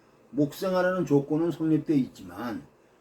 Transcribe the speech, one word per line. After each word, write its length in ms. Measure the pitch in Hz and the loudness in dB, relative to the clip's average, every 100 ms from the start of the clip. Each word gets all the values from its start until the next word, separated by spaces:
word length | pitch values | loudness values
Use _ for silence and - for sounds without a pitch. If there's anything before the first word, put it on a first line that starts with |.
| _ _ _ | _ _ _
목생화라는 760 | 127 147 - 185 185 180 185 156 | -2 -2 -2 -2 2 2 0 2
조건은 440 | 143 143 156 170 | 2 2 0 0
성립돼 440 | 151 160 151 151 147 | 0 0 0 2 0
있지만 640 | 123 - 92 98 120 101 - _ _ _ | 0 -6 -16 -10 -10 -10 -14 _ _ _